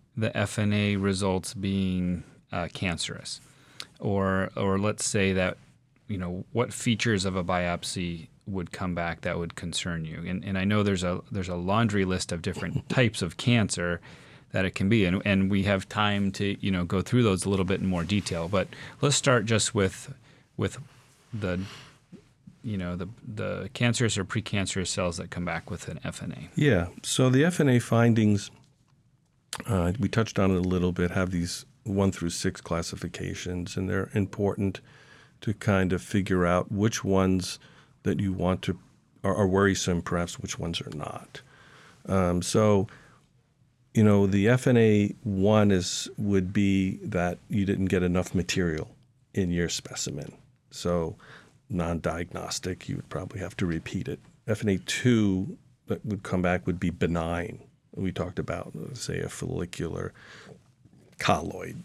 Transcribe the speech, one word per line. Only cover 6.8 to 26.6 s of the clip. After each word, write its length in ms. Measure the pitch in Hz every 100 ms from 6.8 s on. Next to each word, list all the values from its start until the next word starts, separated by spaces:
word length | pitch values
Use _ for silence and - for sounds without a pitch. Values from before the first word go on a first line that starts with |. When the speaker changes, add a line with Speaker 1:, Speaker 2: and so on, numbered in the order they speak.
| 120 110 120 101 95
Speaker 1:
of 100 | 92
a 80 |
biopsy 840 | 87 90 87 87 - 98 87 85 80 _ -
would 260 | 95 82
come 220 | - 95
back 280 | 87 85 82
that 160 | 90 87
would 160 | 82 -
concern 500 | 85 - 90 82 80
you? 180 | 82 87
And, 160 | 92
and 140 | 101 95
I 60 | 95
know 180 | 107
there's 200 | 101 95
a, 180 | 90 90 -
there's 180 | 101 90
a 60 | 87
laundry 500 | 90 107 113 101 92
list 260 | 92 -
of 100 | 85
different 460 | 92 85 87 - -
<laughs> 0 |
types 320 | - 117 -
of 160 | 87 -
cancer 640 | - 120 98 - 87 85 - - - - _
that 120 | 98 92
it 100 | -
can 120 | 95
be, 160 | 113 90
and, 160 | 87 104
and 260 | 95 95
we 120 | 98
have 260 | 98 95 -
time 420 | 107 104 101 98
to, 240 | - 101 101 101
you 60 |
know, 140 | 90 87
go 160 | 95
through 220 | - 123
those 200 | 113 92
a 60 | 98
little 160 | 98 90
bit 160 | 92
in 60 | 95
more 160 | 87 82
detail. 420 | 104 - 85 85
But 200 | 98 87 - - -
let's 140 | 143 139
start 300 | 143 123 107
just 300 | 110 - 101
with, 380 | 92 - - - - - _ -
with 220 | 101 - - - _ _ _
the, 260 | 110 98 90 98 - - _ _ - - _ - -
you 140 | 117 98
know, 180 | 87 87
the, 140 | 98 113 -
the 420 | 104 98 92 98
cancerous 440 | - 120 113 113 101
or 60 |
precancerous 640 | 92 110 - 104 95 95 87
cells 300 | - 90 85
that 120 | 85
come 140 | 90
back 260 | 87 82 -
with 180 | 85 -
an 100 | 76
F 200 | - -
N 80 | -
A. 180 | - -
Speaker 2:
Yeah. 320 | -